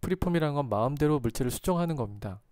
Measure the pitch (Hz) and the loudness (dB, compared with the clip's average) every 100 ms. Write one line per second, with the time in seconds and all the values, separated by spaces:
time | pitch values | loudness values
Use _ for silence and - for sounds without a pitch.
0 | - 180 180 170 156 143 139 104 117 143 | -2 0 2 2 2 0 0 2 2 2
1 | 151 151 117 - 127 - - 175 170 151 | 2 2 0 0 -2 -2 -2 0 0 -2
2 | 110 104 107 95 _ | -4 -6 -10 -10 _